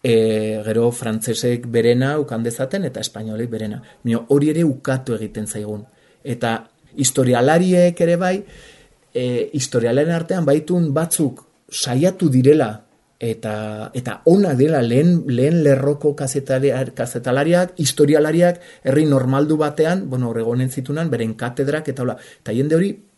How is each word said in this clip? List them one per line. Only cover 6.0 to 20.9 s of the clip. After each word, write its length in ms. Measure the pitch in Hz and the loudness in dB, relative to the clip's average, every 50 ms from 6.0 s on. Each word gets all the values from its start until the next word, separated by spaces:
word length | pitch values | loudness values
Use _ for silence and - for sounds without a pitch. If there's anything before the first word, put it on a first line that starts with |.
| _ _ _ _ _ | _ _ _ _ _
Eta 340 | 143 120 123 123 117 113 110 - _ _ _ _ _ _ | -8 -6 -4 -2 -4 -4 -4 -8 _ _ _ _ _ _
historialariek 1040 | - 135 - - 135 131 123 123 120 123 135 160 170 185 185 180 175 175 175 170 - | -4 -4 -2 0 0 2 2 2 2 4 4 4 2 4 4 4 4 4 4 2 0
ere 160 | 175 170 175 | 0 0 2
bai, 180 | 170 185 185 190 202 208 - - - - - - _ _ _ _ _ _ _ _ | 0 0 -2 -2 -4 -6 -12 -20 -20 -20 -20 -20 _ _ _ _ _ _ _ _
eh, 360 | 127 123 123 123 120 - - - | -4 -2 -2 -2 -2 -4 -2 -4
historialaren 600 | 143 131 - - 123 113 117 123 139 151 165 170 | -6 -6 0 0 0 0 2 2 2 2 2 0
artean 300 | 165 165 - 190 185 160 | -2 -2 -2 -2 0 2
baitun 480 | 143 139 156 156 - 175 180 170 151 135 | 2 2 2 2 0 0 2 2 2 0
batzuk 520 | 156 165 165 - - 156 127 - - - _ _ _ _ _ | -2 -2 -2 0 0 0 -2 -2 -8 -20 _ _ _ _ _
saiatu 600 | - - - 135 120 131 160 185 190 190 185 151 | -8 -6 -4 -2 0 2 2 2 2 2 0 4
direla 420 | 127 127 120 139 151 156 131 107 107 104 _ _ _ _ _ _ _ _ | 4 6 6 6 6 6 4 0 -4 -10 _ _ _ _ _ _ _ _
eta, 680 | 117 117 110 113 - 107 107 107 107 107 107 107 107 - - | -6 -6 -6 -6 -6 -8 -6 -6 -6 -8 -8 -10 -12 -8 -10
eta 240 | 127 123 123 107 - - | -8 -8 -8 -10 0 2
ona 300 | 165 170 202 202 175 135 | 4 4 4 4 2 2
dela 240 | 123 139 156 160 139 | 2 2 2 2 0
lehen, 400 | 120 117 117 131 156 180 175 170 - 143 | 0 2 2 4 4 4 2 2 0 -2
lehen 320 | 123 120 131 147 170 170 156 | 0 0 2 2 2 2 4
lerroko 520 | 143 135 135 135 143 147 143 - 151 143 | 4 4 4 2 -2 -2 0 0 -2 -2
kazetari-, 560 | - 143 131 - 143 - - 131 131 135 139 120 131 135 127 - | 0 -6 -4 -4 -6 -2 -2 -2 0 2 0 0 0 -4 -6 -6
kazetalariak, 800 | - 120 120 - 120 117 127 123 139 147 165 170 175 180 180 - | -8 -8 -6 -6 -6 -4 -2 -2 0 2 2 2 2 0 -2 -2
historialariak, 840 | - 156 - - - 147 139 156 151 151 156 156 170 175 175 175 - - - - - _ | -4 -4 -2 2 2 4 6 6 4 4 4 4 4 4 4 2 -2 -10 -20 -20 -6 _
herri 220 | 135 131 151 156 | 0 2 2 4
normaldu 540 | 151 139 135 123 127 135 139 147 151 156 151 | 4 2 2 2 2 2 2 2 2 2 0
batean, 460 | 151 147 147 - 156 160 180 190 196 139 | 0 -2 0 0 0 0 0 -2 -4 -4
bueno, 220 | 127 127 123 117 | -4 -4 -4 -2
hor 100 | 113 113 | -2 -2
egonen 300 | 113 117 120 123 131 131 | -2 -2 0 -2 -2 -2
zitunan, 400 | - 143 127 139 | -4 -8 -6 -6